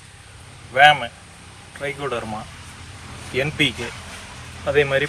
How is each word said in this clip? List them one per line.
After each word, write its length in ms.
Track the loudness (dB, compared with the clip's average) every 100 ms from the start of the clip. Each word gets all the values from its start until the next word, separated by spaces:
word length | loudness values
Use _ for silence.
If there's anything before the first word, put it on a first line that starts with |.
| -20 -20 -20 -20 -20 -20 -4
வேம, 340 | 8 10 10 2 -10 -20 -20 -20 -18 -18 -10
ட்ரைகோடர்மா, 600 | -8 -6 -4 -4 -4 -8 -8 -14 -16 -16 -16 -16 -14 -14 -6
என்பி 420 | -2 -2 0 0 0
கே, 80 | -8 -8 -14 -14 -14 -14 -14 -8 0
அதே 180 | 4
மாதிரி 220 | 4 4